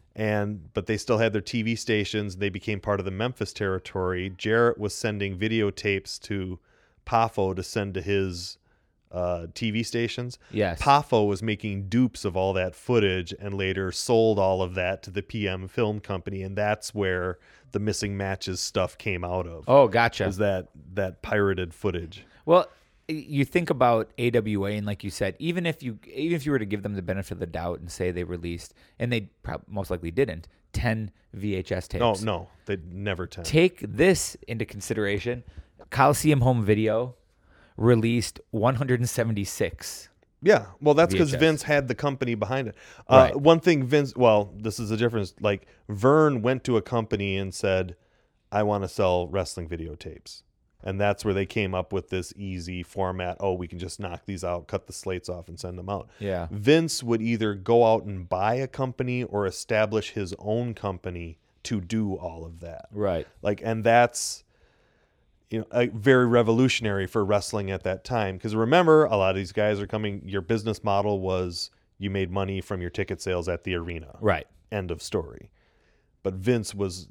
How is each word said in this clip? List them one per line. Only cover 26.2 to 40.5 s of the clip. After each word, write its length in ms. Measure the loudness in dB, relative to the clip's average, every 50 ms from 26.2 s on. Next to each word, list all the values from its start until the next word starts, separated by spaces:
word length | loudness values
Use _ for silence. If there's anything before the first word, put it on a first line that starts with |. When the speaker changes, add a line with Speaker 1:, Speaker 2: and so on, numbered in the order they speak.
| -2 -2 -2
Speaker 2:
if 100 | -2 0
you 60 | 0
were 60 | 0 0
to 80 | 0
give 160 | -2 -4 -4
them 120 | -4 -6 -6
the 60 | -6
benefit 300 | -4 -4 -4 -4 -6 -8
of 60 | -8 -8
the 80 | -8
doubt 320 | -6 -6 -6 -4 -4 -6 -6
and 120 | -10 -12
say 200 | -6 -4 -4 -2
they 140 | -2 -4 -6
released, 500 | -6 -8 -8 -6 -8 -8 -8 -10 -16 _ _ _ _ _ -6
and 140 | -4 -2
they 180 | -2 -2 -4 -6 _ _ -10
prob-, 180 | -10 -10 -10 -10 -8
most 200 | -8 -8 -4 -4
likely 200 | -4 -4 -4 -2
didn't, 380 | 0 0 0 0 -2 -8 -14 -18 _ _ _ _
ten 400 | -6 -2 -2 -2 -2 -2 -4 -8 -12 _ _ _
V 220 | -12 -6 -4 -2 -2
H 160 | -2 -4 -4
S 160 | -4 -4 -4
tapes. 160 | -6 -2 0
Speaker 1:
Oh, 220 | 2 2 2 2 -2
no, 240 | -2 -4 -4 -6 -12 _ _ _
they 100 | -8 -8 -8 -8 -12
never 360 | -12 -6 -4 -4 -4 -4 -6 -10
ten. 160 | -10 -10 -6
Speaker 2:
Take 360 | 0 4 4 4 4 2 -4
this 560 | -10 -8 0 4 6 6 6 4 0 -6 -10 -14 -12 -10
into 160 | -6 -6 -6
consideration. 800 | -8 -8 -12 -6 -4 -2 -2 0 0 -2 -2 -2 -4 -6 -6 -10 -14 -18 -20 -20 _ _ _ -16 -6
Coliseum 500 | 2 4 6 6 6 4 4 4 4 6
Home 240 | 6 4 4 4 4
Video 500 | 4 4 4 4 2 0 0 -2 -4 -10 _ _ _ _ _ _ _ _ _ _ _ _
released 640 | 2 4 6 6 6 4 2 2 0 0 -2 -8 -14 -14 _
one 260 | -2 0 2 2 2
hundred 240 | 0 0 0 0 0
and 80 | 0 -2
seventy-six. 1000 | 0 0 0 0 0 -2 -2 -4 -2 -2 -4 -4 -4 -8 -12 -14 -14 -14 -18 -20 _ _ _ _ _ _
Speaker 1:
Yeah, 240 | 4 6